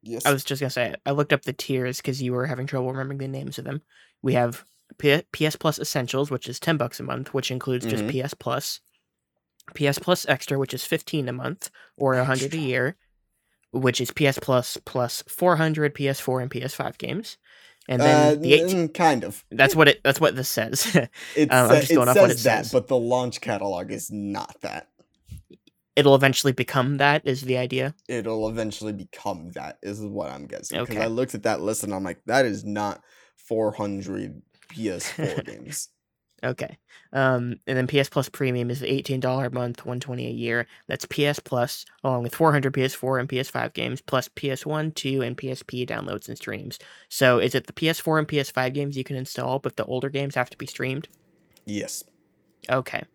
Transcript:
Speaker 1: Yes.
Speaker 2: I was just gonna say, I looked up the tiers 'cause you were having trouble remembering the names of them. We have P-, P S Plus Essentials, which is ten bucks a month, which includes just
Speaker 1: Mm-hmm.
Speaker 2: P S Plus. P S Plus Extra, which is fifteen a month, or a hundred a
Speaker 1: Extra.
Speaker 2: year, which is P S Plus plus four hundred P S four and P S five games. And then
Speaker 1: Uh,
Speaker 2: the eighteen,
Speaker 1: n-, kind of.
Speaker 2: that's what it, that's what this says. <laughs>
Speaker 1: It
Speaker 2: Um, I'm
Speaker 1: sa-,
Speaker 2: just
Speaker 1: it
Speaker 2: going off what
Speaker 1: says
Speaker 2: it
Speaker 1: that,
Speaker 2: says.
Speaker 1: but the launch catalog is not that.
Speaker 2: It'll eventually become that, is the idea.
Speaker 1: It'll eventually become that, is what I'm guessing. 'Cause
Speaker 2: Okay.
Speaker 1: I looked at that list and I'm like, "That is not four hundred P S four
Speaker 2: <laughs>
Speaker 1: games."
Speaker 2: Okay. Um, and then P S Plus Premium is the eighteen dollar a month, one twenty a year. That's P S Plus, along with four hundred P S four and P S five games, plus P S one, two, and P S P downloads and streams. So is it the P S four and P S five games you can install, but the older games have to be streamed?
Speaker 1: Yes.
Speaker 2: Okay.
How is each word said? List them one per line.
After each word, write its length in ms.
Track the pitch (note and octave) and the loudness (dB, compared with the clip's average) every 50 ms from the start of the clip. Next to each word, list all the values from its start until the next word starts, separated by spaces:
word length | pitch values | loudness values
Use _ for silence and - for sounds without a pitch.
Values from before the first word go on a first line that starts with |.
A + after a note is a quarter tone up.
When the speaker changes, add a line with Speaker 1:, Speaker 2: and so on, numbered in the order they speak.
Speaker 1:
Yes. 240 | _ A2 A#2 A2+ - | _ -8 -8 -2 2
Speaker 2:
I 60 | C#3+ | 2
was 120 | C#3+ C3+ - | 2 2 0
just 160 | - C#3+ C3+ | -6 -4 -4
gonna 100 | C#3+ B2+ | -4 -4
say, 240 | - B2+ A#2+ G#2 - - _ | -2 -2 -2 -2 -4 -6 _
I 60 | - | -2
looked 200 | C#3+ C#3+ D3 - | 0 0 2 2
up 100 | D3 C#3 | 2 0
the 100 | - - B2+ | 0 -6 -6
tiers 460 | - - - C3+ B2+ B2+ B2+ B2+ - | -6 -4 -2 -2 0 0 -2 -4 -4
'cause 180 | - C#3+ C3 C3+ | -4 -4 -4 -2
you 120 | B2+ B2 B2 | -4 -2 -2
were 120 | B2 B2+ | -2 -2
having 200 | D3+ C3 B2 C3 | -4 -4 -6 -6
trouble 220 | C#3 - C3+ B2 B2+ | -4 -4 -4 -4 -4
remembering 280 | C3 C3+ C3 C3+ C#3 C#3 | -4 -6 -6 -6 -6 -8
the 100 | C3+ C3+ | -8 -8
names 300 | C3+ C3+ C3+ C3 C3 - | -8 -8 -10 -10 -10 -10
of 60 | C3+ | -10
them. 160 | - - D#3 _ _ _ _ _ _ _ _ | -8 -8 -10 _ _ _ _ _ _ _ _
We 140 | - C3 B2 | 0 2 4
have 300 | B2 B2 A#2+ A#2+ - - _ _ _ _ _ - _ | 4 2 2 0 -6 -14 _ _ _ _ _ -14 _
P-, 240 | - C#3+ C#3 D#3+ - _ | 4 4 4 4 2 _
P 140 | - - D3+ | -4 0 0
S 100 | D#3 - | 0 0
Plus 220 | - - D#3+ D3 - | 0 -2 -2 0 0
Essentials, 520 | - - - D3 B2+ A#2+ - C3 C#3+ C#3+ | -6 -4 -2 -4 -2 -2 -2 -2 -2 0
which 160 | C3+ B2+ - - | -2 -6 -6 -8
is 120 | B2 - | -10 -4
ten 160 | - E3 E3 | 0 0 2
bucks 240 | D3 - B2+ - - | 2 0 -4 -4 -10
a 20 | |
month, 300 | - C3 B2+ B2 C3 - | -8 -6 -6 -6 -8 -4
which 180 | - C#3 B2+ - | -4 -4 -2 -2
includes 360 | B2+ B2+ - C3+ B2+ B2 A#2 | -6 -4 -2 -2 -2 -2 -2
just 160 | A2+ A2 A2 | -2 -2 -2
Speaker 1:
Mm-hmm. 80 | G#2 G#2+ | -2 -2
Speaker 2:
P 100 | - C3 | -2 -4
S 120 | B2+ D3 - | -4 -4 -8
Plus. 460 | _ - B2 B2 C#3 - - - - _ _ _ _ _ _ _ _ _ _ _ _ _ _ _ _ _ - | _ -6 -4 -4 -4 -4 -6 -10 -10 _ _ _ _ _ _ _ _ _ _ _ _ _ _ _ _ _ -20
P 140 | - - D3 | -4 0 2
S 120 | C#3+ C#3 - | 2 2 2
Plus 280 | - - F3+ - - | 2 2 0 2 4
Extra, 320 | - C#3+ C3+ - - C#3+ C3+ | 0 0 0 0 -4 -2 -2
which 160 | C3+ B2+ - | -2 -4 -4
is 100 | B2+ - | -8 -4
fifteen 420 | - E3 D#3 - - - D#3 C3+ B2 | -4 -4 -4 -4 -4 -4 -4 -4 -4
a 40 | |
month, 380 | B2 B2+ B2+ B2+ E3 - - - _ - - _ _ | -6 -6 -6 -8 -8 -8 -12 -16 _ -18 -20 _ _
or 180 | - C#3 C3+ C3 | 0 2 2 4
a 100 | B2+ B2+ | 4 2
hundred 280 | C#3 C3 C3+ C3+ C#3 D#3+ | 2 2 0 0 -4 -4
a 20 | |
Speaker 1:
Extra. 40 | D#3+ | -4
Speaker 2:
year, 360 | D3+ C3 B2 B2+ B2+ C#3 F3+ _ _ _ _ _ _ _ _ _ _ _ _ _ _ _ | -2 -2 0 0 0 -2 -2 _ _ _ _ _ _ _ _ _ _ _ _ _ _ _
which 280 | - B2+ C3 B2+ B2 - | -4 2 2 2 2 2
is 100 | B2+ - | -2 -4
P 160 | - - D#3 | 0 2 2
S 120 | C#3 C3+ - | 2 2 0
Plus 380 | - - C3 B2 A#2+ - - - _ | 0 2 2 2 2 -2 -8 -10 _
plus 380 | - - C3 B2 A#2+ - - - | -6 -4 -2 -2 -2 -4 -8 -10
four 300 | - - - F3 F3+ F3 | -12 -4 0 4 4 4
hundred 380 | D#3 D#3+ D#3+ D#3 D3+ D3+ C#3+ C#3+ | 4 2 2 2 0 0 -2 -2
P 120 | - C#3 C3+ | -2 -2 -2
S 120 | C3+ - | -2 -2
four 200 | - - B2+ B2+ | -2 -2 -2 -2
and 80 | B2 C3+ | -2 -4
P 120 | - A#2+ | -6 -6
S 120 | B2 C3+ - | -6 -6 -6
five 240 | - - - - _ | -6 -8 -8 -6 _
games. 400 | - - B2+ F#3+ A3+ - - _ _ _ - - - - _ _ _ - | -8 -6 -6 -6 -8 -10 -16 _ _ _ -20 -20 -20 -20 _ _ _ -4
And 120 | C3 B2 | 0 4
then 260 | C#3+ D3+ D3+ D3+ D3+ D3+ | 6 6 8 8 8 6
Speaker 1:
Uh, 60 | D3+ | 6
Speaker 2:
the 180 | D3 D#3+ C3 | 4 6 6
eighteen, 260 | C#3+ D3+ E3 F3+ F#3+ F3+ | 6 8 8 4 2 2
Speaker 1:
n-, 80 | E3+ D#3 | 2 0
kind 340 | D#3+ - F3 D#3+ C#3+ A#2+ G#2 | 0 4 4 4 4 4 0
of. 200 | G2 A2 - _ _ | -6 -10 -12 _ _
Speaker 2:
that's 240 | - C3+ C3+ C#3 C3+ | 4 6 6 6 8
what 140 | D#3 D#3+ C#3+ | 8 8 8
it, 140 | - - _ | 8 6 _
that's 160 | C3+ C#3 - | 2 4 6
what 160 | D#3+ G2 E2+ | 4 2 2
this 140 | C3 C3 - | 2 -4 -2
says. 340 | - - G#2+ A2+ - - - | -2 -2 -2 -2 -2 -2 -2
<laughs> 240 | A3+ G3+ E3 B2 - - - - - - | 4 2 2 2 2 -8 -16 -16 -6 2
Speaker 1:
It 160 | - D3+ C#3 | 2 2 6
Speaker 2:
Um, 200 | B2+ B2+ B2 A#2 | 6 6 8 8
I'm 60 | - | 8
Speaker 1:
sa-, 40 | D3+ | 8
Speaker 2:
just 120 | C#3 C3+ | 8 6
Speaker 1:
it 20 | E3+ | 6
Speaker 2:
going 140 | C#3+ B2 B2 | 6 6 8
off 80 | B2+ | 8
what 120 | G3+ G3 - | 8 8 8
Speaker 1:
says 100 | B2 B2 | 6 4
Speaker 2:
it 20 | A2+ | 4
Speaker 1:
that, 200 | B2+ A2 G#2+ - | 2 2 2 0
Speaker 2:
says. 60 | A2+ | 0
Speaker 1:
but 160 | - B2+ B2 - | 0 0 2 2
the 100 | C3+ B2 | 0 0
launch 420 | A2+ A#2 B2 B2+ B2 B2 A#2+ - | 2 2 0 0 0 -2 -6 -6
catalog 500 | - - A2+ G2 G2+ G2+ F#2+ F2 F#2 G2+ | -4 -4 -4 -2 -2 -4 -4 -4 -6 -8
is 200 | A2 G#2+ - - | -8 -10 -10 -10
not 500 | G2+ G#2 G2+ G2+ G2+ G2 - - - - | -8 -8 -6 -6 -6 -6 -8 -10 -14 -12
that. 300 | - - - D#2+ - _ _ _ _ _ _ _ _ _ - - _ _ - _ _ - _ _ _ _ _ | -10 -10 -10 -10 -12 _ _ _ _ _ _ _ _ _ -18 -18 _ _ -20 _ _ -20 _ _ _ _ _
Speaker 2:
It'll 180 | C#3 C#3 C#3+ C3+ | 6 8 10 10
eventually 360 | C3 C#3 C3+ C3+ - - C#3 | 10 8 6 4 4 2 0
become 440 | B2+ - B2 - - C#3 B2 C3 C#3+ C3+ | 2 0 -2 0 0 0 0 0 2 2
that, 240 | C#3+ C#3+ C#3+ C3 - | 4 4 4 2 0
is 160 | - C3 C3+ | -2 -2 -2
the 140 | C#3 B2+ B2+ | -2 -2 -2
idea. 380 | B2 B2+ B2 C3 C3 C3 C#3 D#3 _ _ - | -2 0 -2 -2 -2 -2 -4 -6 _ _ -6
Speaker 1:
It'll 400 | B2 A#2+ G#2 A2+ A2+ A2 G#2+ A2 | -6 -4 -4 -4 -4 -2 -2 -4
eventually 440 | A2+ A2+ A2 A2 G2+ - A2 G#2+ | -4 -4 -4 -6 -6 -8 -8 -8
become 580 | G#2+ G2 F#2+ - - - - G#2 F#2+ E2+ D#2 F2 | -8 -8 -12 -14 -18 -10 -8 -8 -8 -8 -10 -14
that, 260 | F2+ - C2+ D2+ - _ | -12 -12 -12 -12 -14 _
is 180 | - G2 G#2 G#2+ | -10 -10 -10 -8
what 260 | G#2+ G2+ G2 G2 - C2+ | -10 -8 -6 -6 -8 -8
I'm 160 | C2+ C#2 C#2+ | -8 -12 -12
guessing. 320 | - - - - - - E2+ A#2+ | -12 -12 -12 -10 -6 -4 -4 -4
'Cause 60 | B2 | -4
Speaker 2:
Okay. 120 | A#2 G#2 | -4 -4
Speaker 1:
I 40 | A2 | -2
looked 280 | A2+ A2+ A#2+ C3 B2+ - | -2 0 -2 -4 -4 -4
at 100 | G#2+ G#2 | -2 0
that 160 | A#2 G#2+ C#2+ | 0 0 0
list 220 | D#2+ G#2 A2 - - | -2 -4 -4 -4 -4
and 100 | G2+ G2 | -4 -6
I'm 80 | F#2+ F#2+ | -4 -6
like, 200 | F#2 E2+ - _ | -6 -8 -8 _
"That 180 | - A2+ C3+ C3+ | 0 2 4 4
is 200 | A#2 G2+ G2+ G#2 | 2 0 -4 -6
not 380 | G#2 G#2 G#2 G#2 G2+ F#2 - _ _ _ _ _ _ _ | -6 -4 -4 -4 -4 -4 -6 _ _ _ _ _ _ _
four 360 | _ _ - A#2 A2 A2 G#2+ | _ _ -4 0 0 0 0
hundred 720 | G#2+ - G#2+ G2+ G2+ G2 F#2+ F#2+ G2 G2 G2+ G2+ - - _ _ _ _ _ _ | 0 -2 -4 -4 -4 -6 -8 -8 -8 -8 -8 -10 -12 -16 _ _ _ _ _ _
P 180 | F3+ D#3+ A2 G#2 | -12 -6 -6 -4
S 180 | F#2 E2+ - - | -4 -4 -8 -8
four 260 | - - D#3+ - - | -6 -4 -4 -4 -4
Speaker 2:
<laughs> 80 | - - | -4 -8
Speaker 1:
games." 460 | - - - - - D3+ - - _ _ _ _ _ _ _ _ _ _ _ | -8 -14 -16 -14 -12 -10 -10 -10 _ _ _ _ _ _ _ _ _ _ _
Speaker 2:
Okay. 360 | - B2+ B2+ - - - - _ _ _ - - _ _ | -6 -6 -4 -4 -8 -10 -10 _ _ _ -20 -20 _ _
Um, 480 | - C#3 C3+ C3 C3 B2 A#2+ B2 A#2 - _ - | 0 2 4 4 4 2 0 -4 -6 -8 _ -2
and 100 | C3 B2+ | 0 0
then 80 | B2+ | 0
P 140 | B2+ B2+ C#3 | 2 2 2
S 80 | C3+ - | 2 2
Plus 200 | - D3 C3+ - | 0 -2 -2 -2
Premium 420 | - - C#3 C3 B2 B2 A#2+ A#2+ | -4 -2 -2 -2 0 -2 -2 -4
is 80 | B2 - | -4 -4
the 120 | B2 A#2 | -2 -2
eighteen 280 | C3+ C#3 C3+ - C3+ C3 | -2 -2 -2 -2 -4 -2
dollar 260 | B2+ B2+ B2+ C3 C3+ | 0 -2 0 0 -2
a 40 | B2 | -2
month, 340 | B2+ B2+ B2 B2 A#2+ - - | -4 -4 -4 -4 -6 -8 -8
one 140 | - B2 B2 | -8 -6 -6
twenty 260 | B2 - B2 B2 B2 | -6 -8 -8 -8 -6
a 40 | A#2+ | -6
year. 340 | A#2+ A#2 A#2 A#2 A#2 A#2+ A#2 _ - - _ - | -6 -6 -4 -2 -2 -2 -2 _ -10 -20 _ -8
That's 180 | - C3 - | -6 -6 -6
P 200 | - - - C#3+ | -6 -2 0 2
S 120 | C#3+ D3 - | 2 0 -2
Plus, 480 | - - - B2 A#2+ B2 - - - _ _ _ | -6 -4 0 0 0 0 -2 -10 -14 _ _ _
along 220 | - C#3 C3 B2 A#2+ | -2 -2 -2 -2 -2
with 100 | A#2+ - | -6 0
four 160 | - E3 D#3+ | 4 4 6
hundred 240 | D3 D3 C3 C3+ C3 | 6 4 2 0 0
P 80 | C#3 | 0
S 100 | B2+ C3 | 0 0
four 280 | - - - C3 C3 B2+ | -2 -4 -4 -2 0 -2
and 80 | B2 C#3+ | -2 -2
P 100 | C3+ B2+ | -4 -4
S 100 | C3 - | -4 -4
five 240 | - B2 A#2+ A#2+ | -4 -4 -4 -4
games, 280 | _ - A#2 B2 B2 C3+ | _ -6 -6 -6 -6 -8
plus 260 | _ - - C3 B2 - | _ -2 -2 -2 -2 -2
P 220 | _ - - C#3 | _ -6 -4 -4
S 160 | C3 - - | -4 -4 -4
one, 240 | D3+ D3+ D#3 D#3 D#3+ | -4 -4 -4 -4 -4
two, 320 | D#3 - - C#3 C3+ C3+ | -6 -4 -4 -2 -2 -2
and 140 | B2 A#2+ B2 - | -2 -2 -4 -6
P 100 | - C3 | -8 -8
S 140 | C3 - | -8 -8
P 240 | - - - B2 B2 | -10 -10 -6 -6 -6
downloads 400 | A#2+ A2 A2 G2+ F2+ G2 G2+ - - | -4 -6 -6 -6 -6 -8 -8 -8 -12
and 80 | A2+ | -14
streams. 420 | - - - G#2 G#2 G2+ A#2 - - - - - - - _ | -10 -8 -8 -8 -8 -8 -12 -14 -14 -18 -20 -20 -20 -20 _
So 300 | - - C3+ B2+ B2 A#2 | 0 4 6 6 8 6
is 160 | A2+ B2+ - | 4 4 2
it 140 | C3 - - | 0 -4 -4
the 40 | |
P 160 | - - E3 D#3 | -8 -2 0 0
S 120 | E3 - | 0 0
four 180 | - E3 D#3 D#3 | -2 0 2 2
and 80 | D3+ | 2
P 140 | D3+ D3+ D3 | 2 0 -2
S 100 | C3+ - | -2 -2
five 240 | - C3 B2+ B2+ C3+ | -2 -2 -2 -2 -2
games 220 | C#3+ C#3+ C#3+ C#3+ | -4 -4 -4 -4
you 80 | C3 C3 | -8 -8
can 100 | - C#3 | -6 -6
install, 440 | B2+ C3 - - - B2+ B2+ B2+ C3+ | -8 -8 -8 -6 -6 -4 -2 -4 -2
but 160 | - B2+ - | -4 -6 -4
the 80 | - A2 | -4 -6
older 240 | - B2+ B2+ C3 C#3 | -4 -4 -4 -4 -4
games 240 | D3 C3+ C#3+ C#3 - | -4 -4 -4 -2 -2
have 160 | C3 B2 - | -2 -4 -4
to 80 | - _ | -6 _
be 80 | - | -14
streamed? 420 | C3+ - - C3 C3 C3 - - - _ _ _ _ _ _ _ _ _ _ _ | -12 -8 -6 -4 -4 -4 -6 -8 -12 _ _ _ _ _ _ _ _ _ _ _
Speaker 1:
Yes. 360 | - G#2 G2+ - - - - - _ _ _ _ _ _ _ _ _ _ _ - - | -6 -6 -6 -4 -6 -8 -12 -12 _ _ _ _ _ _ _ _ _ _ _ -4 -2
Speaker 2:
Okay. 360 | B2+ C3 A#2+ - - A#2 - _ | -2 -2 -2 -4 -8 -10 -10 _